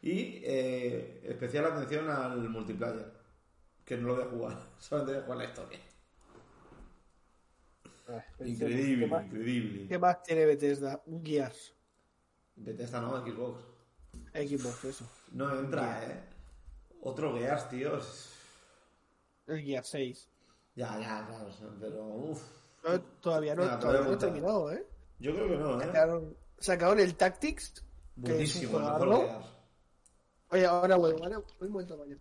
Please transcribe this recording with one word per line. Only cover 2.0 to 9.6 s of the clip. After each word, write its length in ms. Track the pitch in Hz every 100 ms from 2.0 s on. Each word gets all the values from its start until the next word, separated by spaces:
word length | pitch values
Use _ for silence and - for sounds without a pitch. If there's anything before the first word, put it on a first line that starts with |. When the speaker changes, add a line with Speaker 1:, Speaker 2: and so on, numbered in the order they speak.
| 156
Speaker 1:
al 380 | 143 127 123 113
multiplayer, 640 | 113 104 98 117 110 - - _ _ _ _ _ _
que 140 | - 120
no 100 | 120
lo 80 | 123
voy 80 |
a 40 | 123
jugar, 280 | 120 110 - -
<laughs> 80 | -
solamente 320 | - 147 135
voy 80 | 135
a 40 | 123
jugar 120 | 123
la 60 | 117
historia. 340 | - - - - - _ _ - - - - - - - - _ _ _ _ _ _ _ _ - - -
Speaker 2:
Ah, 160 | 117 - -
Speaker 1:
Increíble, 680 | 127 117 117 123 139 127 113
Speaker 2:
¿qué 60 |
más? 140 | 165 98
Speaker 1:
increíble. 640 | 107 117 123